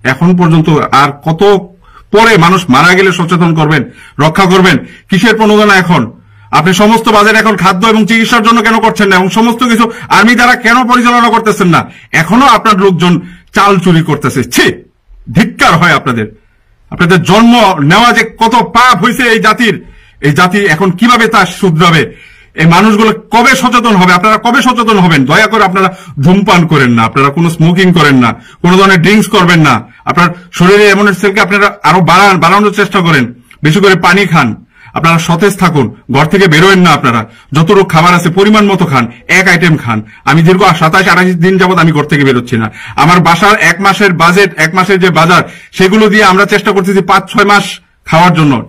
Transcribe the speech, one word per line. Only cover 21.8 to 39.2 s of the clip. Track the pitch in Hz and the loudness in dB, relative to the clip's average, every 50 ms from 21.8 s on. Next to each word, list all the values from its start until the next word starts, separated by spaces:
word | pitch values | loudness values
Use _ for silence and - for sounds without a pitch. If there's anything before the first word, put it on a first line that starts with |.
| 175 175 165 156 123 92 - - - - - _ - _ _ | 0 2 2 0 -2 -4 -8 -20 -20 -20 -20 _ -20 _ _
এই | - 160 | -2 0
মানুষগুলো | 165 170 180 202 220 214 202 226 220 - - - - | 2 2 2 2 2 2 2 0 0 -2 -4 -8 -2
কবে | - 233 240 277 254 | -2 0 0 0 0
সচেতন | 254 254 247 - 247 240 240 214 | 0 -2 -2 -2 0 0 0 0
হবে? | 185 185 180 180 | 2 2 2 0
আপনারা | 180 180 220 220 | 0 0 0 -2
কবে | 214 - 240 233 269 | 0 -2 -2 -2 0
সচেতন | - 254 240 226 233 220 220 196 | 0 -2 -2 0 0 0 2 2
হবেন? | 175 180 160 143 131 | 2 2 2 0 0
দয়া | 127 160 196 220 | 0 0 0 0
করে | 214 214 220 202 | 0 0 -2 -2
আপনারা | 190 180 196 190 185 185 - - - 139 147 | -2 0 -2 -2 -2 -4 -8 -20 -16 -8 -2
ধূমপান | 131 165 190 202 202 220 214 180 165 | 0 2 2 2 2 0 0 0 0
করেন | - 160 143 131 123 | 0 0 0 0 0
না, | 120 117 113 | 0 0 -2
আপনারা | 113 110 139 139 139 | -2 -2 -2 -2 -2
কোনো | 139 170 170 170 | 0 -2 -2 -2
স্মোকিং | 165 - 156 165 180 180 190 185 175 | 0 0 0 0 2 2 2 2 2
করেন | 175 151 147 135 | 2 2 2 2
না, | 127 123 113 107 - - - - _ | 2 2 0 -2 -6 -14 -20 -16 _
কোনো | - 175 180 | -2 0 2
ধরনের | 185 196 190 190 180 | 2 2 2 2 2
ড্রিঙ্কস | 156 190 208 220 - | 2 2 2 0 0
করবেন | - - 202 175 175 180 165 | 0 0 0 0 2 2 2
না। | 156 143 123 107 120 - - _ _ | 2 2 0 -2 -4 -12 -20 _ _
আপনার | - 135 170 175 175 180 - - - | -6 -2 -2 -2 -2 -4 -8 -18 -18
শরীরে | - - 175 180 202 208 208 208 | -4 0 2 2 4 4 4 2
এমন | 196 196 208 202 190 | 2 2 0 0 -2
সেলকে | 185 214 202 190 220 | -2 -4 -4 -2 -2
আপনারা | 202 180 196 202 202 196 - - - | -2 -2 0 -2 -2 -2 -4 -2 -2
আরো | 151 165 185 | 0 0 2
বাড়ান, | 175 151 165 185 202 202 190 170 | 2 2 2 2 2 2 2 2
বাড়ানোর | 156 170 190 202 208 208 202 | 0 0 2 2 0 0 0
চেষ্টা | 208 202 190 - 202 | -2 -4 -2 -2 -2
করেন, | 175 170 156 139 120 113 - - _ _ - _ - | 0 0 0 0 -2 -4 -8 -18 _ _ -16 _ -2
বেশি | 151 156 196 | 0 0 2
করে | 190 202 190 | 2 2 0
পানি | 180 180 175 175 196 202 | 2 0 0 0 0 0
খান, | 170 160 165 135 113 104 - - _ _ _ - - - | 0 0 0 -2 -2 -4 -8 -14 _ _ _ -20 -10 -8
আপনারা | - 156 165 165 165 | -4 -2 0 -2 -2
সতেজ | 165 - 170 165 202 202 190 | -2 -2 -2 0 0 -2 0
থাকুন, | - 190 165 143 147 127 107 - - _ - | 0 -2 -2 0 0 -2 -2 -6 -14 _ -4
ঘর | 120 139 151 | -2 -2 0
থেকে | 160 190 196 196 | 0 0 0 2
বেরোয়েন | 185 151 151 170 196 196 185 | 2 2 2 2 2 2 4
না। | 180 170 | 2 2
আপনারা | 151 - - 131 117 117 110 - - - - _ - | 2 0 0 -2 -2 -2 -6 -8 -16 -20 -16 _ -2
যতটুকু | 147 160 160 202 196 190 | -2 0 2 2 2 2
খাবার | - - 160 165 180 180 | 2 0 0 2 2 0
আছে | 170 175 180 | 0 -2 -2
পরিমাণ | 170 185 196 208 214 214 208 | 0 0 2 2 2 2 2
মতো | 202 196 185 180 | 0 0 -2 -2
খান, | 151 139 127 117 113 - - | -2 -2 -2 -2 -4 -8 -18